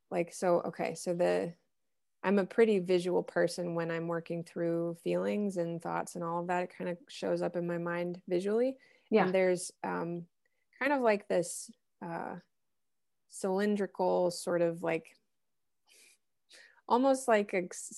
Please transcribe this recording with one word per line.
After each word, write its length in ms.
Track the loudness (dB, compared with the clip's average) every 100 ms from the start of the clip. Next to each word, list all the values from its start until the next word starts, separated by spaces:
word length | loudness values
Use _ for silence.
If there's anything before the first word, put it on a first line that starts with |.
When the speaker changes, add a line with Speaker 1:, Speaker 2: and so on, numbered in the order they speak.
| -6
Speaker 1:
like, 220 | -4 -4
so, 280 | -2 2 2
okay, 340 | 0 -4 -6 -4
so 180 | -4
the, 400 | 0 2 2 0 -8 _ _ _ _ _ _
I'm 160 | 0 2
a 60 | 2
pretty 340 | 4 4 4
visual 440 | 2 2 2 0
person 520 | 0 0 0 -2 -4 -4
when 160 | -4
I'm 160 | -4 -4
working 360 | -4 -4 -8
through 540 | -8 -4 -2 0 -2 -4
feelings 540 | -2 0 0 -2 -2 -2
and 240 | -4 -4
thoughts 340 | -4 -4 -4 -6
and 80 |
all 180 | -4 -4
of 60 | -2
that. 160 | -2
It 120 | -2 -6
kind 120 | -8
of 80 | -8 -12
shows 320 | -6 -2 0
up 140 | -2 -2
in 120 | -4
my 100 | -4
mind 440 | -4 -4 -4 -6 -4
visually. 500 | -2 0 0 0 -2 _ _ 2
Speaker 2:
Yeah. 160 | 4 4
Speaker 1:
And 80 |
there's, 380 | 4 4 2 -2 -8
um, 420 | -6 -4 -4 -6 -10 _ _ _ _ -4
kind 140 | -2
of, 80 | 2
like, 260 | 2 2 2
this, 440 | 0 0 -6 -14 -20 _ _ -10
uh, 320 | -8 -8 -12 -16 _ _ _ _ _ _ _ _
cylindrical 1000 | -6 -2 0 2 0 -2 0 2 2 2
sort 300 | 0 -2 2
of, 220 | 2 0
like, 340 | -2 -4 -6 _ _ _ _ _ _ _ _ _ -20 _ _ _ _ -20 -20 _ 2
almost 400 | 4 6 4 4
like 260 | 4 4
a, 140 | -2 -2 -8 -14